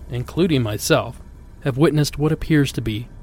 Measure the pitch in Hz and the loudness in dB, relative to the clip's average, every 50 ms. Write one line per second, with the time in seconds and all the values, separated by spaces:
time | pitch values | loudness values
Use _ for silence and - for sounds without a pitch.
0 | - - 127 120 120 - - 160 180 160 147 127 117 104 107 - - - 156 117 | -8 -6 -6 -6 -6 -2 0 2 4 4 4 4 2 2 -2 -2 -2 0 0 0
1 | 95 117 - - - - - - - - - - - 143 120 135 165 147 151 151 | 0 -4 -8 -14 -16 -18 -20 -20 -20 -20 -12 -8 -4 -2 0 2 2 4 4 2
2 | 143 - - 143 147 156 160 - - - 156 147 139 - - 135 117 113 107 104 | 0 0 -2 -2 0 0 0 0 0 2 4 4 4 2 0 -4 -4 -4 -4 -6
3 | 123 - - - | -8 -10 -14 -18